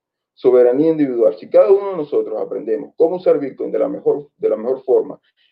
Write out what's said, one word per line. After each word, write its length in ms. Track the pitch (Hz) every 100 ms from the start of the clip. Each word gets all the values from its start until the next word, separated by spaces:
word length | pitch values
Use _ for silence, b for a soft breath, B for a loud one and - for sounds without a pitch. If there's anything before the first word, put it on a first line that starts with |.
| _ _ _
Soberanía 560 | _ 131 127 123 131 160
individual. 460 | 160 139 120 110 -
Si 100 | -
cada 200 | 170 202
uno 200 | 196 196
de 40 | 185
nosotros 420 | 147 113 107 107
aprendemos 540 | - - 107 107 - -
cómo 200 | 165 180
usar 220 | 180 151
Bitcoin 340 | 135 - -
de 60 | -
la 100 | 120
mejor, 420 | - 151 147 - _
de 140 | 110
la 60 | 107
mejor 280 | 113 131
forma, 360 | - 117 - - _ _ _